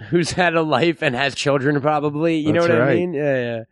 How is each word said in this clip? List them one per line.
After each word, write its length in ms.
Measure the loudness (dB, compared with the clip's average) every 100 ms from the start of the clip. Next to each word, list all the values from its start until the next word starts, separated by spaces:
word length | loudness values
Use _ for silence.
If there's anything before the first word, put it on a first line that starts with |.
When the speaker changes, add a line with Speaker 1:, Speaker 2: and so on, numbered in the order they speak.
| -2
Speaker 1:
who's 200 | 0 0
had 220 | 0 0
a 80 | 2
life 400 | 0 2 0 0
and 120 | -2
has 200 | 0 -2
children 460 | -2 0 0 2 0
probably." 580 | 0 0 -2 -2 -2 0
You 140 | 0
know 80 | 2
Speaker 2:
That's 100 | 4
Speaker 1:
what 80 | 4
I 60 | 4
Speaker 2:
right. 100 | 2
Speaker 1:
mean? 160 | 0
Yeah, 220 | -2 -2 0
yeah. 260 | -2 -6 -10